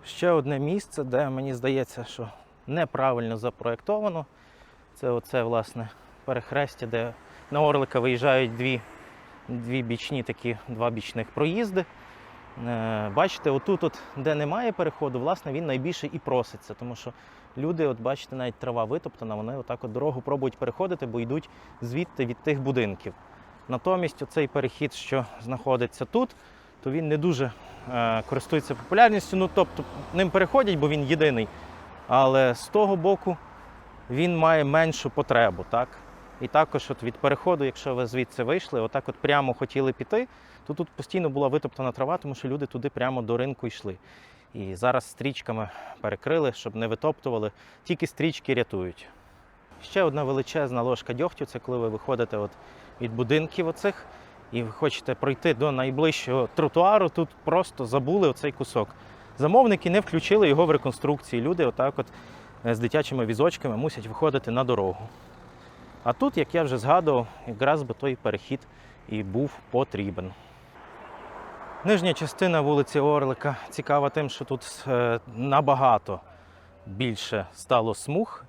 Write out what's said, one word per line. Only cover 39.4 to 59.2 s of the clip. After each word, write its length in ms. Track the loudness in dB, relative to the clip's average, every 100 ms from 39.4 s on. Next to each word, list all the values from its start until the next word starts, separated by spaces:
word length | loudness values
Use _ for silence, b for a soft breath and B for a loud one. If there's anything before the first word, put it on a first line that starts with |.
| 2
хотіли 380 | -2 -4 0 -2
піти, 360 | -2 -2 -2 -2 B B B -12
то 80 |
тут 140 | -8 -8
постійно 420 | -8 -6 -2 -2
була 180 | 0 0
витоптана 440 | 0 -2 -6 -6
трава, 240 | -2 -2 -2
тому 180 | -6
що 140 | -8 -6
люди 180 | -4 -6
туди 220 | -6 -6
прямо 340 | -2 -2 -2
до 140 | -2 -2
ринку 300 | -2 -4 -8
йшли. 300 | -8 -10 -12 B B B B B
І 200 | -12 -10
зараз 300 | -2 0 0
стрічками 640 | -4 -6 -6 -6 -6 -6 -6 B B B
перекрили, 520 | -6 -4 -2 0 0
щоб 240 | -2 -10 -6
не 100 | -4
витоптували, 640 | -2 -2 -2 -4 -2 -4 B B B
тільки 220 | -6 -4 -4
стрічки 480 | -2 -2 -2 -2
рятують. 540 | 0 0 -4 -6 -10 -20 -20 -20 -20 -20 _ _ -20
Ще 200 | -4 2
одна 220 | 2 2
величезна 580 | 0 -2 -2 -2 -2 0
ложка 320 | 0 -2 -4
дьогтю, 300 | -4 -4 -4
це 140 | -10 -8
коли 200 | -6 -4
ви 100 | -2
виходите 480 | -4 -4 -2 0 -2
от 140 | -4 -8 B B B -8
від 140 | -6
будинків 540 | -2 2 2 0 -2 -2
оцих, 380 | 0 -4 -4 -16 B B B -8
і 100 | -6
ви 80 | -6
хочете 440 | -2 -2 -2 -6
пройти 400 | -2 -2 0 0
до 180 | 2 2
найближчого 760 | 2 -2 2 2 0 0 0 0
тротуару, 540 | 2 2 6 6 6 4
тут 200 | 0 -2 -4
просто 420 | 0 2 0 -4 0
забули 420 | 0 2 4 4
оцей 240 | 2 -4
кусок. 360 | -4 -2 0 -2 -6 B B